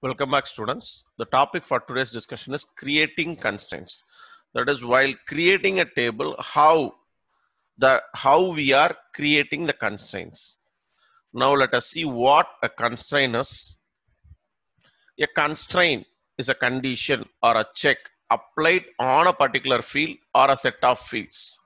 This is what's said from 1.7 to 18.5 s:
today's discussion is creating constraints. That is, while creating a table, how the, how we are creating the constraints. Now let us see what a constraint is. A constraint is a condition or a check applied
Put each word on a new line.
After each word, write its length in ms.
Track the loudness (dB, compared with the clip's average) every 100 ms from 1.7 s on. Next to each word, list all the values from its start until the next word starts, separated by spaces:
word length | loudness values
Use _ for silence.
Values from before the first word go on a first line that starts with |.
| -4
today's 320 | -4 -6 -6
discussion 420 | -8 -12 -16 -10
is 120 | -12 -12 -16
creating 600 | -4 0 0 -2 -6 -4
constraints. 680 | -6 -6 -10 -14 -14 -20 _ _ -20 -20 _
That 140 | -4 -2
is, 160 | -2
while 300 | 0 2 2 -2 -10
creating 520 | -2 0 2 0 -2
a 60 | -2
table, 500 | -2 -4 -2 -6 -6
how 560 | -6 4 4 4 0 -8 _ _ _ _ _ _ _ _
the, 240 | 4 4 0 -4
how 360 | 2 4 2
we 220 | 0 2
are 220 | 4 4 0 _
creating 540 | -6 0 0 0 -4 -4
the 60 |
constraints. 840 | -4 -4 -6 -12 -12 -14 -16 -18 -20 _ _ _ _ _ _ _
Now 200 | 0 2
let 200 | 4 2
us 140 | 0 -4
see 160 | -8 -6
what 420 | 0 4 4 4 -2
a 80 | -8
constraint 680 | -4 -4 -4 -4 -2 0 -2
is. 420 | -6 -10 -16 -20 _ _ _ _ _ -20 _ _ _ _ _ _ _ _
A 80 | -4
constraint 800 | 0 -2 -2 -4 0 2 0 -6 _ _ -10
is 120 | -4
a 60 | -2
condition 680 | 0 -2 -4 -6 -2 -4 -4 _
or 140 | 2 2
a 80 | 0 -2
check 220 | 0 0 -4 _ _
applied 560 | -2 -2